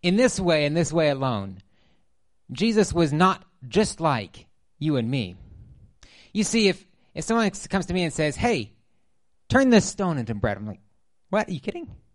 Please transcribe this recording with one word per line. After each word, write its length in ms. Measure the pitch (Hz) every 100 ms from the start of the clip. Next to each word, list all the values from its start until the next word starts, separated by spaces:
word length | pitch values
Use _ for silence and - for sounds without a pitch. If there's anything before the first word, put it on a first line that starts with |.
In 140 | 175 196
this 220 | 254 -
way, 260 | 180 156 147
in 80 |
this 180 | 156 165
way 160 | 160 151
alone, 560 | 135 131 110 98 95 _ _ _ _ _ _ _ _ _
Jesus 400 | 135 220 220 196
was 220 | 165 160
not 320 | 151 185 190 - _ 127
just 360 | 175 214 -
like 440 | 160 123 95 - - _ _ _
you 200 | 151 139
and 120 | 113
me. 280 | 135 95 90 - - - - - _ - - -
You 100 | 202
see, 240 | 208 226 202
if, 180 | - - _ _ -
if 80 |
someone 260 | - 226 214
comes 360 | - - 196 175
to 80 |
me 100 | 180
and 100 | 170
says, 220 | - 151 -
"Hey, 380 | 240 185 104 _ _ _ _ _ _ _ _
turn 220 | 262 269
this 160 | 226 -
stone 320 | - 185 151
into 180 | 113 107
bread," 220 | 110 98
I'm 100 | 107
like, 140 | 95 _ _ _ _ _
"What? 180 | 208 208
Are 60 |
you 80 | 165
kidding?" 340 | - 349 330 - _